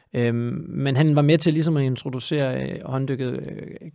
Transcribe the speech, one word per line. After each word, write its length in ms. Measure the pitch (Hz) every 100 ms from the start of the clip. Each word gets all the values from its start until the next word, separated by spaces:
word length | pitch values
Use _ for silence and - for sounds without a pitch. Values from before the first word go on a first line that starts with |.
| _
Øhm, 520 | - 120 117 120 127 160
men 260 | - 139 131
han 200 | 156 147
var 60 |
med 160 | 147 160
til 160 | 170
ligesom 240 | 151 160 156
at 60 |
introducere, 800 | 135 127 143 127 - 151 135 131 131
øh, 100 | - -
hånddykket, 480 | 131 135 131 127
øh, 340 | 127 - - - - -